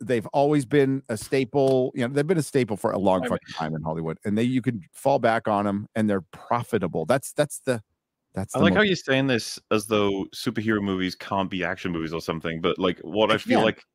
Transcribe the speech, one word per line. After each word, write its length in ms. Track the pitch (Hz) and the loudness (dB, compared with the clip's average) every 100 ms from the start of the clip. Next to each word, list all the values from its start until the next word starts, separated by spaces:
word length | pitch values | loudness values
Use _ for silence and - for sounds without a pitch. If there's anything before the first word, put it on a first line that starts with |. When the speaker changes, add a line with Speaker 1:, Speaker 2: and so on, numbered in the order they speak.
Speaker 1:
they've 260 | 107 120 - | -2 -2 0
always 380 | 147 143 151 113 | 0 4 2 4
been 360 | 147 135 135 - | 4 4 0 -4
a 80 | 110 | -8
staple. 760 | - 135 127 143 135 131 127 - | -2 -2 0 2 4 4 2 -2
You 120 | 139 | -2
know, 60 | |
they've 140 | 143 147 | 0 0
been 100 | 175 | 0
a 60 | |
staple 320 | 143 139 110 101 | 0 0 0 0
for 140 | 110 | -2
a 60 | 98 | 2
long 220 | 95 92 | 2 2
Speaker 2:
I 20 | |
mean 80 | 85 | 0
Speaker 1:
fucking 240 | 90 - | -4 -6
time 220 | - 78 80 | -8 -6 -4
in 60 | |
Hollywood, 360 | 78 80 80 80 107 | -4 -4 -6 -6 -2
and 120 | 104 | 0
they, 60 | |
you 180 | 123 127 | 0 0
can 200 | 117 117 - | -2 -4 -10
fall 280 | - 143 139 | -4 0 2
back 280 | 117 113 113 | 2 2 0
on 180 | 101 104 | 0 0
'em, 220 | 101 107 113 | -2 -4 -2
and 140 | 107 | 0
they're 120 | 98 82 | 0 -2
profitable. 720 | - - 120 120 110 90 85 80 | -14 -4 -4 0 -2 -2 -2 0
That's, 260 | 135 - | 0 0
that's 300 | - 147 - | -2 -4 -4
the, 200 | - 120 - _ _ _ _ - | -4 -4 -6 _ _ _ _ -8
that's 180 | 98 | -4
Speaker 2:
I 60 | 127 | 2
Speaker 1:
the 40 | 160 | 2
Speaker 2:
like 80 | |
how 60 | 185 | 4
Speaker 1:
most 60 | 208 | 2
Speaker 2:
you're 80 | 175 | 0
saying 300 | - 135 135 | 0 0 2
this 300 | 120 - - - | 0 -2 -12 -2
as 140 | 107 - | -2 2
though 380 | 107 101 98 - - | 2 2 0 -6 -6
superhero 460 | - 113 110 107 | -6 -2 0 0
movies 340 | 101 95 92 - | 0 -2 -2 -6
can't 340 | - 98 95 | -4 -2 -2
be 140 | 95 | -2
action 300 | 87 92 95 | -4 -4 -4
movies 180 | 85 80 | -4 -4
or 80 | 82 | -6
something, 400 | - 82 85 82 | -6 -6 -6 -2
but, 180 | 87 80 | -2 2
like, 220 | 92 90 | 0 -2
what 260 | - 95 107 | -4 2 2
I 40 | 110 | 2
Speaker 1:
They 40 | |
Speaker 2:
feel 200 | - - | 2 2
Speaker 1:
can. 60 | 110 | 2
Speaker 2:
like 120 | - - | 0 -10